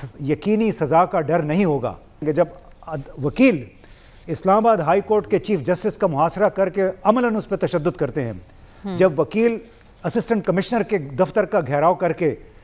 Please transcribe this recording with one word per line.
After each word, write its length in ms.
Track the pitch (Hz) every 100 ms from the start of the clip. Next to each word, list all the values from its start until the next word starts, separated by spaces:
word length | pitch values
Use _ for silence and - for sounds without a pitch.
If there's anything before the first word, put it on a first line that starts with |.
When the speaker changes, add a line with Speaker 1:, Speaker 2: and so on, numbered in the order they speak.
| 131 -
Speaker 1:
यकीनी 500 | 143 151 196 214 220
सज़ा 320 | - 143 160
का 160 | 185 185
डर 240 | 147 170
नहीं 200 | 151 175
होगा, 260 | 180 139 113 92 - -
कि 80 | 151
जब 220 | 165 165 - - - 165
अद-, 320 | 147 - -
वकील 460 | 139 - 135 156 104 - - - - - -
इस्लामाबाद 520 | 151 190 208 226 208
हाई 200 | 156 196
कोर्ट 300 | 196 214 -
के 80 | 196
चीफ 220 | - 185
जस्टिस 360 | 131 175 214 -
का 120 | 190
मुहासरा 400 | 139 165 185 208
करके 340 | 190 190 196
अमलन 540 | 190 - 202 247 240 214
उस 100 | -
पर 100 | 190
तशद्दुद 400 | 170 170 151 -
करते 240 | 143 156
हैं, 380 | 117 90 - - - -
Speaker 2:
हम्म। 120 | 196 175
Speaker 1:
जब 240 | 185 147
वकील 400 | - 208 233 226 - - - -
असिस्टेंट 400 | 165 240 - 214
कमिश्नर 380 | 185 180 175 233
के 160 | 202 202
दफ्तर 480 | 139 131 185 220 190
का 140 | 202
घेराव 340 | 127 143 165
करके, 440 | 180 175 160 156 - - -